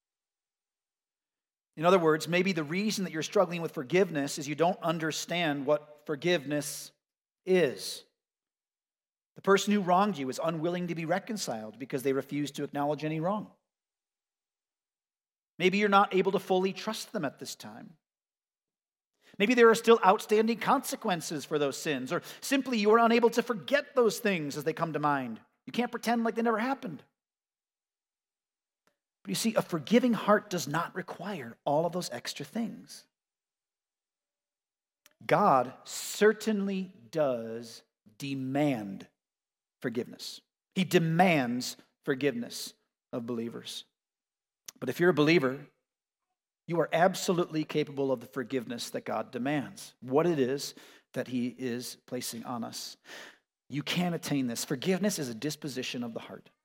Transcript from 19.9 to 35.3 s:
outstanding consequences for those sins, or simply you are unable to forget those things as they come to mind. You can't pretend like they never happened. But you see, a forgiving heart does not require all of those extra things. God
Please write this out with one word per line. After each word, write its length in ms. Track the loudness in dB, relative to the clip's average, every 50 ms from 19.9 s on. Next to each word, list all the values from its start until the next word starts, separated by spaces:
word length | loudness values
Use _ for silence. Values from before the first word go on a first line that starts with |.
| 6 8 8
outstanding 520 | 6 6 6 4 2 2 4 4 2 0 0
consequences 880 | 2 2 2 2 0 -4 -8 -6 -2 -2 -2 -2 -2 -6 -6 -6 -6
for 120 | -4 -2 0
those 200 | 0 0 -2 -4
sins, 340 | -4 -4 -4 -4 -4 -4
or 100 | -6 -6 -6 -8 -16 -14
simply 380 | -4 0 0 0 2 0 0 2
you 120 | 4 6
are 80 | 6 8
unable 300 | 8 6 6 6 4 4
to 120 | 4 2
forget 540 | -2 -2 -4 -6 -2 0 0 0 0 0 2
those 240 | 4 4 4 2 2
things 380 | 0 0 0 0 -2 -4 -6 -4
as 80 | -2
they 80 | -2 -2
come 180 | -2 -4 -4
to 80 | -2 0
mind. 400 | 0 2 2 2 0 -4 -6 -10 -14 _ _ _ _
You 60 | -6
can't 200 | -2 -2 -2 -2
pretend 340 | -4 -6 -2 0 0 2 0
like 100 | 0 -2
they 60 | 0
never 160 | 0 0 0 0
happened. 440 | 0 -2 -4 -4 -6 -10 -12 -12 -16 _ _ _ _ _ _ _ _ _ _ _ _ _ _ _ _ _ _ _ _ _ _ _ _ _ _ _ _ _ _ _ _ _ _ _ _ _ _ _ _ _ _ _ _
But 60 | -6
you 60 | -6
see, 200 | -2 -2 0 0
a 60 | 0
forgiving 500 | 0 0 -4 -6 0 4 4 4 4 4
heart 380 | 0 0 4 4 4 4 4 -2
does 180 | -6 -6 -4 -2
not 260 | -2 -4 -4 -4 -8
require 600 | -10 -10 -10 -12 -10 -10 -10 -8 -8 -10 -12 -14 _ _
all 220 | 0 0 2 0
of 80 | 0 -2
those 160 | -4 -6 -6
extra 340 | -8 -10 -10 -10 -12 -12 -12
things. 600 | -8 -6 -6 -6 -6 -8 -12 -16 -20 -20 -20 -20 _ _ _ _ _ _ _ _ _ _ _ _ _ _ _ _ _ _ _ _ _ _ _ _ _ _ _ _ _ _ _ _ _ _ _ _ _ _ _ _ _ _ _ 0
God 460 | 2